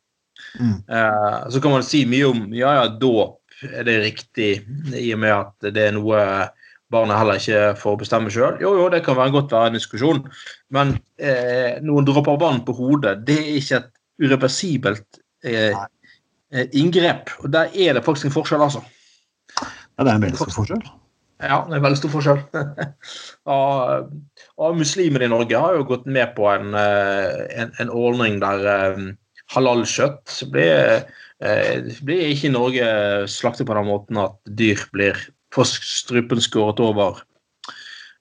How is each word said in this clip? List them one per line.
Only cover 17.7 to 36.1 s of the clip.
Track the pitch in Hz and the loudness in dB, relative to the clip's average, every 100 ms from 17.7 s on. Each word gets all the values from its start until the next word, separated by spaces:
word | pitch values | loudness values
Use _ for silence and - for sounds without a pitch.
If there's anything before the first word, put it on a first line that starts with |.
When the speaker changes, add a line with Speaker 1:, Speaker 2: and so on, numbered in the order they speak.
Speaker 2:
er | 196 175 | 0 2
det | 123 165 | 2 0
faktisk | 143 143 | -2 -2
en | 151 | -2
forskjell, | 151 151 | 0 2
altså. | 147 139 - _ _ _ _ _ _ - | 2 -2 -12 _ _ _ _ _ _ -8
Speaker 1:
Ja, | - - - - | -8 -10 -10 0
det | 135 | 2
er | 107 | 4
en | |
veldig | 95 85 | 2 -2
stor | 151 101 | -4 -4
forskjell. | 101 208 - - _ _ _ - | -4 -4 -8 -16 _ _ _ -10
Speaker 2:
Ja, | 139 143 | -2 -2
det | 170 | -2
er | 151 | 0
en | |
veldig | 139 143 | 0 0
stor | 156 | -2
forskjell. | 147 143 143 - | 0 2 2 0
<laughs> | 160 147 - 143 - - - - - - | -8 -8 -8 -10 -12 -20 -20 -20 -12 -2
Og, | 139 139 139 127 135 135 147 - _ - - | 0 2 0 0 -2 -4 -12 -18 _ -16 -4
og | 156 170 | 0 0
muslimer | 143 190 175 135 | 0 0 2 2
i | 123 | 2
Norge | 117 117 113 | 2 2 2
har | 165 175 | 2 2
jo | 127 | 0
gått | 123 131 | -4 -2
med | 135 117 - | 0 0 2
på | 104 | 2
en, | 101 101 104 | 2 0 0
eh, | 104 101 98 98 95 69 - - | 2 2 0 0 -2 -4 -6 -8
en, | 113 - | -8 -6
en | 117 | -6
ordning | 117 120 123 113 101 | 0 0 2 0 0
der, | 98 98 101 | -2 0 2
eh, | 101 95 95 95 101 _ _ - | 2 0 -2 -8 -12 _ _ -6
halalkjøtt | 131 131 120 113 - 139 143 - - 131 | 0 2 2 0 0 0 -2 -12 -12 -4
blir, | - 82 78 113 113 - - - - | 2 4 4 4 2 -2 -16 -20 -8
eh, | 104 104 101 127 123 117 | -2 0 0 -2 -6 -10
blir | 139 180 151 | -4 -2 -2
ikke | 143 147 | -2 0
i | |
Norge | 127 123 127 117 107 104 101 101 | 0 0 0 0 0 0 -2 -4
slaktet | - 120 - 117 | -4 -4 -2 -2
på | |
den | 107 104 | -2 -2
måten | 101 101 110 | -2 -4 -4
at | 95 - - | -4 -6 -10
dyr | 107 110 101 - | 0 2 2 -2
blir, | - 101 90 - _ _ - | -2 0 0 -8 _ _ 0
får | 120 - | 0 -2
strupen | - - - | -8 -8 -2